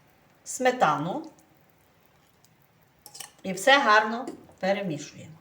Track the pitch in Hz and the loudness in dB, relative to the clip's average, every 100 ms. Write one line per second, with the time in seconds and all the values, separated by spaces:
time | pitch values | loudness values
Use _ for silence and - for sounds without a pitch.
0 | _ _ _ _ - - 254 254 180 147 | _ _ _ _ -14 -2 0 2 0 0
1 | 160 247 320 - _ _ _ _ _ _ | -4 -8 -10 -20 _ _ _ _ _ _
2 | _ _ _ _ _ _ _ _ _ _ | _ _ _ _ _ _ _ _ _ _
3 | - - - _ 190 185 - 277 240 214 | -20 -20 -20 _ -12 -2 4 4 6 4
4 | 226 233 269 - - - 190 196 196 147 | 2 -6 -10 -14 -20 -8 -4 -2 -4 -8
5 | - - - - | -10 -18 -20 -20